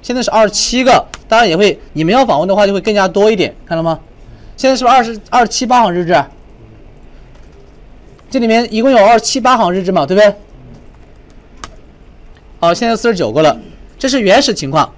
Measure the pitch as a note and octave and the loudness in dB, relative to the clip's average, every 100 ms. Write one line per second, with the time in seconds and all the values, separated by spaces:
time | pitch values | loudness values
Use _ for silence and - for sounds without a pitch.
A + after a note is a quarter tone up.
0 | - B3+ A#3 G#3+ G#3+ - - B3 B3+ F#3+ | -6 -4 -2 0 0 0 -4 0 2 2
1 | - - - A3 A3+ D#3+ G3+ D3 - D3+ | 0 -16 -2 0 2 2 0 -2 -10 -4
2 | D#3+ A#3 B3 D3 F#3 G3 G3+ G3 A3 G#3 | 0 0 2 0 0 0 0 0 -2 -2
3 | F#3+ G3 G#3 G#3+ D3+ - - E3 E3 D#3 | -2 2 0 2 -4 -6 -8 -4 -4 -6
4 | - - - - - - C4 C4 B3+ B3+ | -10 -20 -20 -20 -20 -4 -2 0 2 2
5 | A3+ A3 - B3 A#3 - B3 B3 A3 F3 | 0 -8 -4 -2 -2 -4 -2 0 0 -2
6 | E3+ E3+ C#3 - - - - - - - | 0 0 -2 -12 -20 -20 -20 -20 -20 -20
7 | - - - - - - - - - - | -20 -20 -20 -20 -20 -20 -20 -20 -20 -20
8 | - - - B3+ A3+ A3+ A#3+ A3 C4 B3+ | -20 -20 -8 -4 0 0 -2 -2 2 4
9 | G3+ A#3 - C4+ A#3+ B3+ F#3 F#3 F#3 F#3 | 4 4 0 -2 0 0 0 -2 -2 -2
10 | C#3+ F#3+ G#3 G3+ - - - - - - | 0 2 2 2 -16 -20 -20 -20 -20 -20
11 | - - - - - - - - - - | -20 -20 -20 -20 -20 -20 -20 -20 -20 -20
12 | - - - - - - E3+ E3+ A#3 A3+ | -20 -20 -20 -20 -20 -4 -2 0 -2 -2
13 | A#3 F#3+ B2 A#2+ D#3 - - - - - | -2 -2 -2 0 0 0 -10 -20 -20 -8
14 | C4+ C4 G3 A3 C#4+ G#3 C3+ D3+ C3 | -4 -2 2 2 0 -6 -4 -2 -4